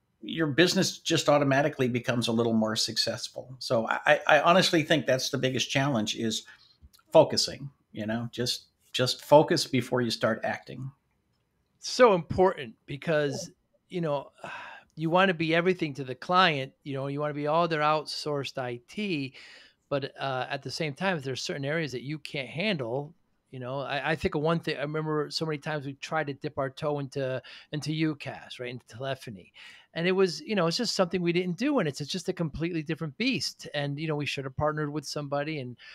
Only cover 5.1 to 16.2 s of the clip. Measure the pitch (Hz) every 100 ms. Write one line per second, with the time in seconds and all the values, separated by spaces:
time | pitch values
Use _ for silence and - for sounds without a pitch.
5.1 | 127 - 131 131 127 - 139 139 117 107
6.1 | 117 113 - - - _ _ - _ _
7.1 | 160 139 107 - - 143 - _ - 107
8.1 | 117 117 - 123 - - _ _ - 127
9.1 | - - 147 - 160 - 131 - 127 117
10.1 | - 110 110 - - - 131 135 - _
11.1 | _ _ _ _ _ _ _ - - 240
12.1 | 180 147 - 185 156 120 - - 143 170
13.1 | 151 147 - - - _ _ - 180 160
14.1 | 143 - _ - - - - - - 160
15.1 | 180 190 160 160 165 180 180 160 131 127
16.1 | 127